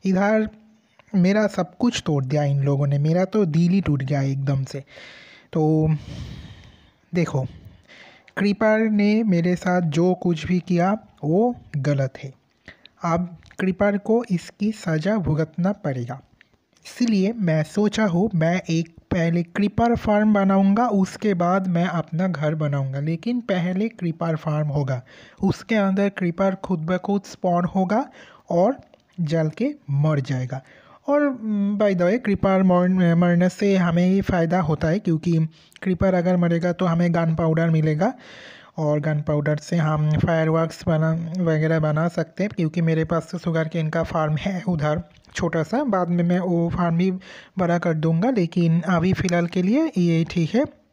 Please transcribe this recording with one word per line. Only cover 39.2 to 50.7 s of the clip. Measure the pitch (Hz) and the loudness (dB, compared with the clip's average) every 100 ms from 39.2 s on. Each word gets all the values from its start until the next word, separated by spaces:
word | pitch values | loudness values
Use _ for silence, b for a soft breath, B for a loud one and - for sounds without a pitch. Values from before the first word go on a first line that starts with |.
powder | 151 147 147 147 | -2 -2 0 -4
से | - 175 | -2 -2
हम | 156 156 151 151 | 0 0 0 2
fireworks | - 165 160 160 165 - - | 2 2 2 0 -2 -4 -2
बना, | 156 160 165 165 180 | 0 0 -2 -4 -2
वगैरह | 170 156 156 160 | 0 0 2 0
बना | 156 151 170 | 0 0 -2
सकते | 170 160 - | -2 -8 -4
हैं, | 202 - | -6 -2
क्योंकि | 160 165 | -2 0
मेरे | 165 160 | 0 0
पास | 156 165 160 | 0 -2 -4
तो | 180 | -8
sugar | - 160 160 | -4 -2 -2
cane | 170 156 | -2 -2
का | 165 | -2
farm | 165 170 156 151 | -2 0 0 0
है | 196 185 185 | -2 -4 -2
उधर | 170 151 156 175 - _ | -2 0 -2 -6 -18 _
छोटा | - 175 165 | -4 -2 -2
सा, | 156 233 | -2 -2
बाद | 285 196 175 | 0 0 0
में | 175 | 0
मैं | 170 180 | 2 0
वो | 185 170 170 | 0 0 0
farm | 170 175 165 | 0 0 2
भी | 185 185 B B B - | 0 -2 B B B -4
बड़ा | 175 170 | 0 0
कर | 175 | 0
दूंगा, | 160 156 165 220 | 0 0 0 0
लेकिन | 247 170 180 170 165 | 0 0 2 2 2
अभी | 170 175 180 | 2 0 2
फ़िलहाल | 185 185 175 170 | 0 0 0 0
के | 185 | 0
लिए | 185 254 320 196 | 0 2 0 2
ये | 175 165 165 | 2 2 0
ठीक | 180 160 | -2 0
है। | 226 294 | 0 -2